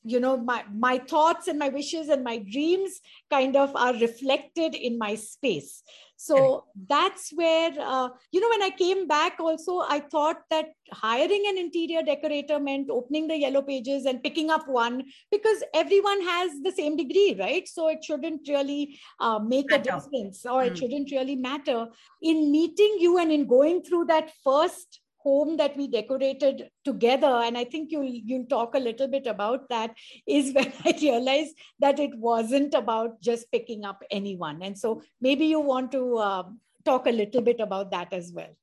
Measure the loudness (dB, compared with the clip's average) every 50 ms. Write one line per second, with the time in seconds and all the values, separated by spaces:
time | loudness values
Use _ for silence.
0 | _ -2 0 0 2 2 0 0 0 -2 -4 -4 -4 -8 -4 0 0 2 2 0
1 | -2 0 2 4 4 4 4 2 -2 -4 -4 -2 -2 -2 -4 -4 -6 -6 -6 -6
2 | 0 0 0 0 0 -4 -6 -6 -8 -6 -4 -2 0 2 2 0 0 -6 -8 -14
3 | _ -20 -20 -20 _ _ 0 2 2 4 4 4 2 4 2 0 2 2 2 2
4 | 0 0 0 -4 0 0 0 0 -2 -6 _ -2 -2 -2 -2 -4 -6 -4 -4 -4
5 | -4 -4 -6 -6 -8 -16 -12 _ -2 -2 -2 -2 -6 -12 -20 -20 _ -20 -20 -20
6 | -20 _ _ -18 -2 2 4 6 6 6 4 0 -4 _ _ -20 -4 0 2 2
7 | 2 0 -2 -6 -16 -10 -4 0 2 2 4 2 2 0 -2 -4 -6 -2 -2 -2
8 | -2 -4 -6 -14 _ _ -2 0 2 2 2 2 0 -2 0 0 0 0 2 0
9 | 0 0 2 2 2 0 -2 -2 -2 -2 -2 -2 -4 -4 -4 -2 -2 -2 -2 -4
10 | -4 -4 -2 0 0 0 -2 -4 _ _ -2 -2 -2 -6 -12 _ _ _ -12 -6
11 | -2 -2 2 2 2 2 2 0 0 -2 -2 -2 -4 -4 -4 -4 -4 -2 -2 -2
12 | 0 0 -2 -2 -2 -4 -4 -4 -2 -2 -2 -2 -2 -2 -4 -4 -4 -4 -4 -4
13 | -4 -2 -4 -4 -2 -2 -2 -2 -2 0 0 0 0 0 -6 -6 -2 -2 -4 -2
14 | -2 -2 -4 -2 -6 -4 -4 -2 0 0 0 -2 -2 -2 0 0 0 0 -2 -6
15 | -8 -10 -18 -20 _ _ -4 0 2 2 0 0 -2 -2 0 0 2 4 4 4
16 | 4 4 0 0 0 -2 -2 -2 -2 -4 -4 -4 -6 -4 -4 -2 -2 -2 -2 -2
17 | -4 0 4 4 4 4 4 0 -2 -2 -2 -4 -4 -6 -6 -2 -2 -2 -2 -2
18 | -6 -6 -6 -4 -4 -6 -6 -8 -4 -2 -2 -2 0 -2 -4 -4 -6 -6 -8 -20
19 | -20 -20 -10 _ -2 0 0 0 0 0 0 0 2 4 2 2 2 -2 -4 -4
20 | -8 -8 -8 -6 -6 -8 -12 -12 -8 -2 0 0 0 0 -2 -2 -4 -4 -4 -4
21 | -6 -4 -4 -4 -2 -2 -4 -4 -4 -6 -6 -4 -2 -2 -2 -2 -4 -6 -12 _
22 | _ _ _ _ 0 0 2 4 4 4 4 4 2 0 4 4 4 4 4 4
23 | 4 4 4 4 4 2 2 2 4 4 6 6 6 6 2 0 -2 -2 -2 0
24 | 2 2 2 2 2 -2 -14 _ _ 2 4 4 4 2 0 -8 -20 _ -20 _
25 | _ _ _ _ _ 2 4 4 4 2 2 0 0 0 0 -4 -4 -2 -2 -2
26 | -2 -2 -2 0 0 0 0 2 2 2 2 0 -12 -18 _ _ _ -6 -2 2
27 | 2 4 4 4 4 4 4 4 2 0 -2 -4 -6 -6 -6 -10 -8 -6 -4 -4
28 | -4 -6 -6 -10 -8 -6 -6 -6 -2 -2 -2 -2 -2 0 -2 -2 -2 -2 -4 -4
29 | -4 -2 -2 -4 -4 -4 -6 -4 -2 -2 -4 -4 -4 _ -4 -4 -4 -6 -10 -14
30 | -20 -20 -20 -16 _ 0 2 2 2 2 2 0 0 0 -6 -2 0 0 2 4
31 | 2 2 2 2 2 2 2 2 0 -2 -8 _ -20 -20 _ _ 4 4 4 4
32 | 0 -2 -2 -2 0 0 2 2 2 2 2 2 2 4 2 0 2 2 -2 0
33 | -2 -4 -6 _ -2 -2 -2 -2 -4 _ -4 -4 -4 -4 -12 -10 -10 -12 -12 -14
34 | -10 -6 -6 -6 -4 -6 -6 -6 -8 -8 -8 -8 -10 -12 -10 -6 -4 -4 -4 -4
35 | -8 _ _ _ 0 2 2 4 2 2 2 2 2 2 0 0 -2 -2 -4 -4
36 | -2 0 0 0 0 0 -2 -4 -6 -8 -16 -20 _ _ _ _ _ 2 2 2
37 | 2 0 0 0 -2 0 0 2 2 2 2 2 -2 -4 -4 -6 -4 -4 -6 -6
38 | -6 -6 -8 -10 -10 -10 -14 -14 -14 -16 -20 _